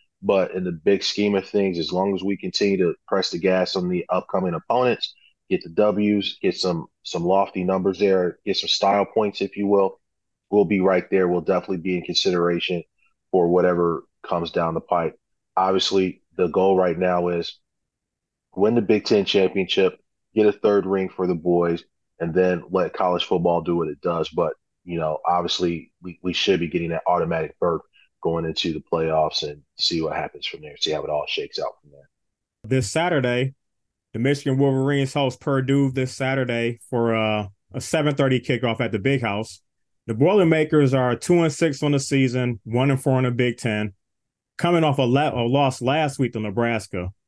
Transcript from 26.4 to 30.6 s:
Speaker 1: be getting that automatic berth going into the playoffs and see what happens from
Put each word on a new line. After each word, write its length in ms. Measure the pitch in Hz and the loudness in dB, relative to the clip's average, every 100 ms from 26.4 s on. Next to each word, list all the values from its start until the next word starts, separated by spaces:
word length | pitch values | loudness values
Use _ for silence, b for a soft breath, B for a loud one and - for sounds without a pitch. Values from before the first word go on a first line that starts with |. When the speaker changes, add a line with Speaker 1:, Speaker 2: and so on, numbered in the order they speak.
| - 90 | 0 0
Speaker 1:
be 80 | 82 | 0
getting 220 | 87 82 | -4 -4
that 140 | 82 - | -4 0
automatic 520 | 87 82 82 78 - | 0 0 -2 -4 -4
berth 240 | 87 80 - b b _ | -2 -2 -8 b b _
going 220 | 82 82 | -4 -4
into 280 | 82 76 87 | -4 -4 -4
the 100 | 76 - | -6 -4
playoffs 500 | 82 80 80 76 - | -2 0 0 0 -2
and 200 | 73 73 _ - | -8 -10 _ -4
see 240 | - 85 | -2 -2
what 140 | 78 82 | -4 -6
happens 300 | 76 73 - | -8 -10 -12
from 140 | 73 | -12